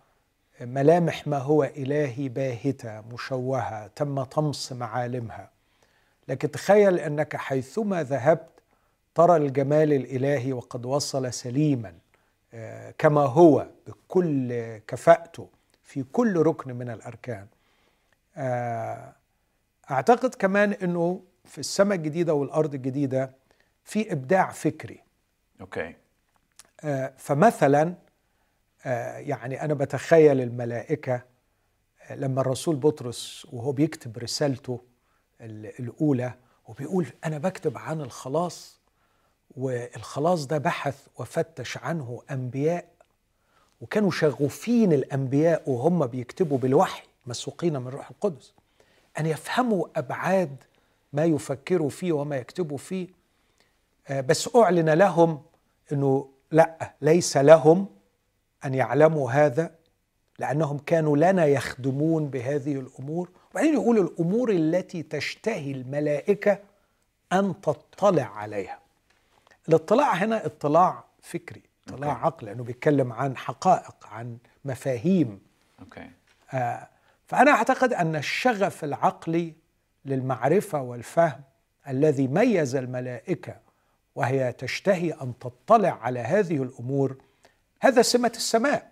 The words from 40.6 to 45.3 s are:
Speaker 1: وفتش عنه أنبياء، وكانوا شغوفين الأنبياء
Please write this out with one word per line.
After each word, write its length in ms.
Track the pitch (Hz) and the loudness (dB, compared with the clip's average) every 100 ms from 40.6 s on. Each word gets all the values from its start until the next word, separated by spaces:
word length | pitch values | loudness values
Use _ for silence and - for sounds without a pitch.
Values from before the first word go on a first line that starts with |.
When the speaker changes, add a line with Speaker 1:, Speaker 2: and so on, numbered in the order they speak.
| 151 - 143 - _ - | -2 -4 -6 -8 _ -16
Speaker 1:
وفتش 580 | 123 - 165 - 120 - | -8 -6 -6 -8 -12 -10
عنه 440 | 127 165 123 120 - | -8 -8 -8 -12 -10
أنبياء، 540 | 135 127 131 147 175 - _ _ _ _ _ _ _ _ _ | -8 -6 -2 -2 -2 -8 _ _ _ _ _ _ _ _ _
وكانوا 300 | 117 214 202 | -6 0 0
شغوفين 840 | - 156 123 139 - - 240 214 | 2 0 0 -2 -2 0 2 4
الأنبياء 760 | 147 - 135 135 | 2 0 -4 0